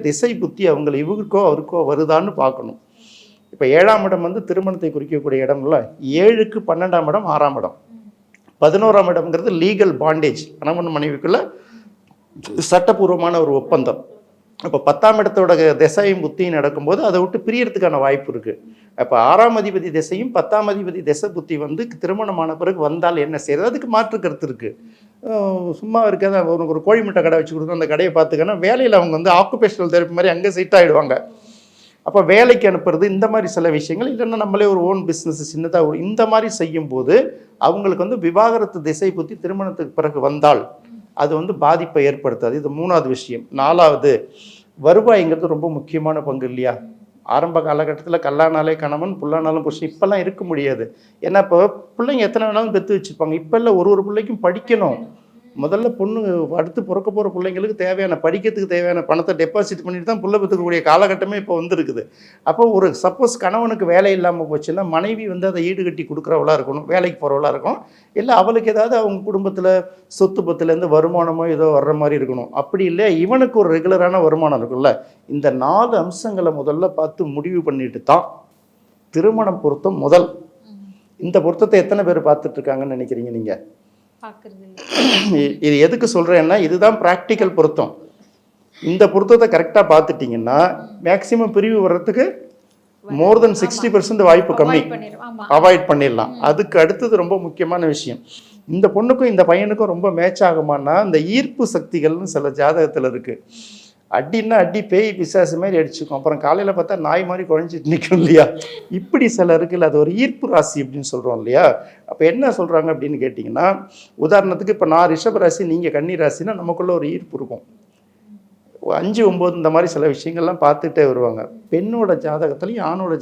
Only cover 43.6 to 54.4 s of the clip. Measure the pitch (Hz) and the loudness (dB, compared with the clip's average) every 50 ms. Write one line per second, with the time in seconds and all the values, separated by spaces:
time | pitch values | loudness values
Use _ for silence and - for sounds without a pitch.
43.6 | 135 147 170 175 170 156 147 131 139 143 135 - - - - - - - - _ | 0 2 4 6 6 6 6 4 2 2 2 2 -2 -6 -20 -20 -20 -20 -20 _
44.6 | _ _ _ - 135 151 180 214 214 240 226 196 165 165 165 160 180 160 156 151 | _ _ _ 0 4 4 4 6 6 4 4 4 4 2 -2 -2 -2 -4 -4 -4
45.6 | 151 170 156 143 - - 156 160 151 156 156 156 147 143 131 131 131 123 127 127 | -4 -6 -6 -8 -8 -8 -6 -4 -4 -4 -4 -4 -4 -6 -6 -6 -6 -8 -6 -4
46.6 | 127 123 120 120 - - - _ _ _ _ _ - - 117 143 170 175 160 165 | -4 -4 -4 -6 -10 -18 -20 _ _ _ _ _ -6 -2 -2 0 0 0 -2 -2
47.6 | 151 156 147 147 156 151 147 147 151 175 165 160 160 139 143 147 160 165 160 156 | 0 0 -2 -2 -2 -4 -6 -8 -6 -4 -4 -2 -2 0 2 2 2 2 2 2
48.6 | 156 160 160 156 156 143 147 151 170 196 190 - 147 147 156 165 160 156 160 156 | 0 0 -2 -2 -4 -6 -4 -4 -6 -6 -8 -6 -6 -4 -2 -2 -2 -2 -2 -2
49.6 | 143 156 151 - 165 156 - - 202 190 208 190 175 190 196 - 196 175 165 143 | -4 -6 -6 -6 -8 -10 -6 -2 -2 0 0 0 -2 -4 -8 -10 -8 -6 -4 -4
50.6 | 143 135 131 - - - - _ _ _ _ - - 170 190 196 190 196 175 170 | -2 -2 -4 -4 -8 -12 -14 _ _ _ _ -10 -4 0 2 2 2 4 4 4
51.6 | 196 208 - - - - _ - 233 269 285 247 214 196 - 226 220 220 208 214 | 4 4 0 -4 -18 -12 _ -6 -4 -2 -2 0 0 0 0 0 -2 0 0 -2
52.6 | 226 220 202 190 190 196 208 190 - - 151 - 160 156 156 165 160 156 - 226 | -2 0 -2 -2 -2 -2 -4 -4 -4 -6 -6 -6 -4 -4 -4 -6 -4 -2 -2 0
53.6 | 233 233 202 180 175 202 202 190 196 202 208 214 214 214 226 - | 2 2 2 2 4 2 2 2 0 -2 -4 -4 -4 -6 -4 -2